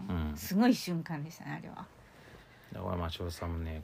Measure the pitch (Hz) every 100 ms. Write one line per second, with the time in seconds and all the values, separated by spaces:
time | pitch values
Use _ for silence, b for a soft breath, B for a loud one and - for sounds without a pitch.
0 | 196 87 78 73 - 190 247 - - 170
1 | 160 156 156 - 143 151 170 - 185 -
2 | - b b b b b b 98 95 92
3 | 82 - 87 - 85 85 82 80